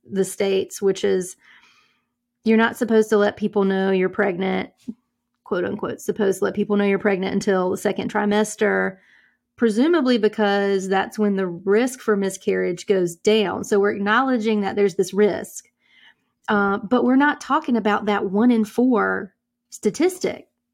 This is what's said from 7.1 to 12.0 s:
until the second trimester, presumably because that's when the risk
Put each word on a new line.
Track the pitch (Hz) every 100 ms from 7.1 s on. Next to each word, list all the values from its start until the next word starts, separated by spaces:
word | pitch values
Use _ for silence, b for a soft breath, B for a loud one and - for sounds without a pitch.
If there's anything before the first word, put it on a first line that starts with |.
| 196 185
until | 196 208 190 180
the | 196
second | 208 - 240
trimester, | 208 208 208 214 - 208 190 190 190 b b b b _
presumably | _ 240 208 294 349 254 240
because | 208 208 208 202 202 196 185
that's | 190 208 -
when | 208 196
the | 185
risk | 170 196 208 254 254